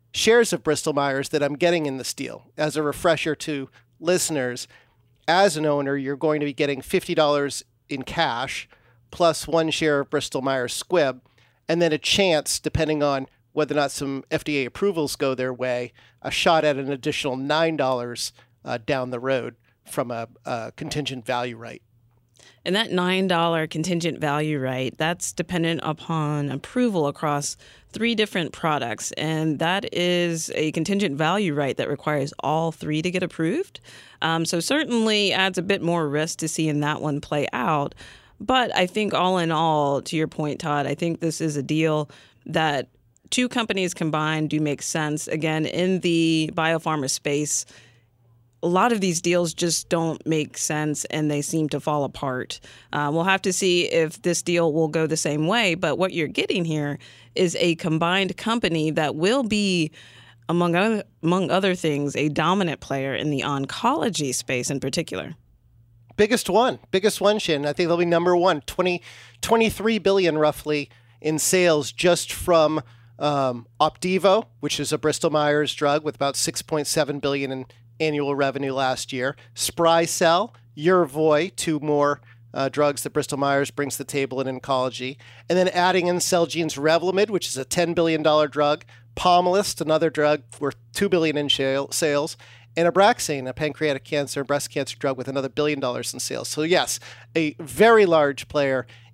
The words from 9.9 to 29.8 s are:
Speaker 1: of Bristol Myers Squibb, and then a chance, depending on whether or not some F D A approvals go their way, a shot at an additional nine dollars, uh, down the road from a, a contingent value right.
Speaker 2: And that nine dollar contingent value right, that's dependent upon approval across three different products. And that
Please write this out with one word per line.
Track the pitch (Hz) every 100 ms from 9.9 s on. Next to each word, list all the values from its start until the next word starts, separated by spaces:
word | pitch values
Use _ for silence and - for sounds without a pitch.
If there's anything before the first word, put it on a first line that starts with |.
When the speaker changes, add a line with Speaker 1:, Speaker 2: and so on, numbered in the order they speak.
| 143
Speaker 1:
of | 135
Bristol | 147 - 135
Myers | 135 131 120 -
Squibb, | - 175 135 127 _ _ _ _ -
and | 170
then | 170
a | 151
chance, | - - 190 151 - -
depending | 156 - 156 151
on | 147 135 131 _ _
whether | 151 143
or | 147
not | 139
some | - 139 135 -
F | 156
D | 165 143
A |
approvals | 123 - 202 165 143
go | - 139 127
their | 127
way, | 123 127 123 123 _ - _
a | -
shot | - 185 160
at | 151 135
an | 135
additional | 139 151 - 139 131
nine | 143 151 165 151
dollars, | 131 127 120 117 - _ _ _
uh, | 139 120
down | 113 135 127
the | 123
road | 131 131 117 117 _ _
from | - - 123
a, | 113 113 _
a | - 120 113
contingent | - 160 151 127 127
value | 117 120 123 113
right. | 117 - _ _ _ _ _ _ - _
Speaker 2:
And | -
that | 196 226
nine | 180 180 185 190
dollar | 170 165 165 156
contingent | 156 170 170 170 -
value | 151 147 156 147
right, | 131 131 131 -
that's | 156 175 -
dependent | - 165 180 165 165
upon | - 151 - 160 147 151 143
approval | 135 - 247 240 185 143
across | - 151 143 147 - - - _
three | - 233
different | 220 208 190 151
products. | - 165 147 117 107 -
And | - 151 156 156 135
that | 160 196